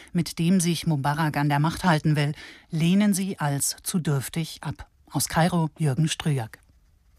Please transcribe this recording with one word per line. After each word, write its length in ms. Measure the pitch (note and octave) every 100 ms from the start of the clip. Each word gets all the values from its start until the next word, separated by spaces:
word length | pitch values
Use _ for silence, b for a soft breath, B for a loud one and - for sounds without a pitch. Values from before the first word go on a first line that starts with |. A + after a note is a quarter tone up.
| B
mit 260 | F3 D3+ -
dem 220 | E3+ F#3+
sich 260 | E3 E3 E3
Mubarak 520 | D3 C#3+ D3 D#3 C#3+
an 100 | D3
der 120 | C#3+
Macht 240 | D#3 -
halten 320 | F#3 D#3 D#3+ D3+
will, 180 | D3 D3 B B B
lehnen 440 | D#3+ E3+ G3 G#3
sie 240 | F#3 F#3+ -
als 380 | D3+ C#3 - -
zu 160 | - F#3+
dürftig 600 | D3+ C#3 - E3+ D#3 -
ab. 260 | D3+ - - _ -
Aus 180 | C#3+ -
Kairo 420 | E3+ F3 E3+ D#3 -
Jürgen 300 | D3+ B2+ D#3
Strüjak. 500 | - E3 C3+ A2 - _ _ _ _ _